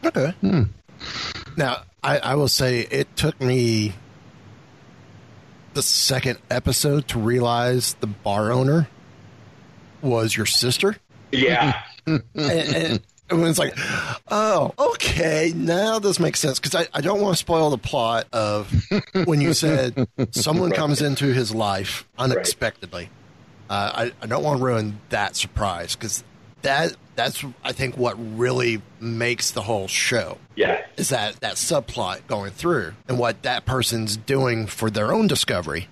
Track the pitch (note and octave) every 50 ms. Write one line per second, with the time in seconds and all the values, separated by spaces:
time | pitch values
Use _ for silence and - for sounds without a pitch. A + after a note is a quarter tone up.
0 | - E4 - - C3 D#3 F#3 - - G3 G3+ D#3 A2 - - - _ - - -
1 | - - - - - - - - - - C3+ D3 D3 B2+ B2 - F2 - _ _
2 | - C#3 C#3 C#3+ - A#2 C3 D3 C#3+ B2 - - C#3 B2+ B2 A#2 A2+ - - C3+
3 | C#3+ - - - - D3+ - - C3+ B2 B2+ C3 A#2+ A#2 A2+ A2 G#2+ G#2 F#2 -
4 | - - - - - - - - - - - - - - - - - - - -
5 | - - - - - - - - - - - - - - - D#3 - - - -
6 | - - C3+ B2+ - C3 A#2 - - - A2+ B2+ - - B2+ - - D3 C#3+ D3+
7 | C#3 - - A#2+ G#2+ A2+ A#2+ B2+ A#2+ A#2+ A#2+ A#2+ A#2+ B2 B2+ B2+ A#2+ - - -
8 | - G#2+ G2+ - - G#2 G2+ G#2 G#2+ G#2+ A#2+ B2+ C3 C3+ D3 E3+ D#3 - - -
9 | - - - - - - - - - - - - - - - - - - - -
10 | - C3 A#2+ A2+ A2+ A2 - A2 G#2+ - - - B2 B2 B2 - G3 G3 A3 -
11 | _ _ - - - - - C3 C3 B2 A#2+ A#2+ C3+ C#3+ B2 - - - - -
12 | _ D#3+ D#3+ D3 - - _ - D3+ C#3+ E3+ E3 D3+ D3 C#3 D#3+ E3 D#3+ B2 -
13 | - _ _ _ _ - F3+ E3 E3+ E3 D#3 - D3+ C3+ - - - - - -
14 | - - - - _ - G#3 G#3 G#3+ A3 G#3 E3 C3+ - - - C#4 F#4 A#4 -
15 | - - - D3+ E3 D#3+ D#3 D#3 D#3+ E3+ E3 E3+ F3 E3 E3+ F3+ G3+ A3 A3 A3
16 | G3+ G3+ F3 - E3+ D#3 - - - D3 C3 - - D3+ - E3 E3+ - - C#3+
17 | C#3+ E3+ G#3 G3+ G#3 G3+ F3 - - - E3+ D#3+ D#3+ D3+ C#3 A#2 - - - C#3
18 | A#2 A2+ A#2 A2+ - - - A#2 G#2+ G#2 G#2 G#2 G#2 - - - - - F#3+ G#3
19 | - - - F#3+ F#3+ F3+ D#3+ D3 C#3+ E3+ D#3 - - D#3 D#3 C#3 C3 B2 - C3+
20 | B2+ - _ - C3 A2+ - B2 A2 D3 D#3 E3+ F#3 F3 - - D#3 D3 D3 C#3
21 | D3+ C#3+ C#3 C3 C#3+ C#3 B2 C3 B2 G2+ A2 A2 A2 G2+ G2 F#2+ G2+ - - -
22 | - _ _ - B2 C3+ A#2+ - F#2 - - - B2+ A2 - - - F2 - F2+
23 | F2 D#2 - - - - - - - - - - - - G2+ G2+ G2+ - - -
24 | A#2 A#2+ - - - A2 A#2+ D3+ D3+ D3+ C#3+ B2+ B2+ B2+ A#2+ A2+ G#2+ G#2+ G#2 G#2
25 | - - - G#2+ G2+ F#2+ - - - - - - A2 G2 F2+ E2+ E2+ E2+ - -
26 | - G#2+ - - - - - - - - - _ - C#3 C3+ C#3+ E3 E3+ - -
27 | - - - - A#2+ C3+ - - - C3+ A#2+ - - - B2+ - C3+ B2+ A#2 B2+
28 | B2 A#2+ G2 G#2+ A#2+ A2 A2 A2 A#2+ B2+ B2+ B2+ B2+ A#2+ A2+ G#2+ G2 - - -
29 | A2+ A#2 A#2 A2+ A#2 A#2+ A#2+ - - - - A#2+ G2 G#2 A#2 G2+ F#2+ F#2+ - -
30 | - - B2+ A#2 F#2+ D#2+ - - - _ - - - - - - - - - -
31 | G3 - C#3 A#2 G#2 G#2+ G2+ - - G#2+ G#2+ - - - E3+ D3 B2+ - - B2
32 | G#2 F2+ F#2 - - - A#2+ G#2 G2 G2+ G2 - - E3+ F3 C3+ F#2 D#2 G#2+ -
33 | - - C3 B2 A#2+ A#2 A2 - - C3 B2 A#2+ - - C3 C3 A#2 - A#2+ A2+
34 | A2 G#2+ G#2 A2 A2 - C#3 C3+ C3+ B2 A#2 A2+ A2 G2 - - - G#2 G#2 G#2+
35 | G#2+ A2 F3 A3 A3 F#3+ C#3 - - - A#2+ F#2 F2 D2+ D2 E2 - -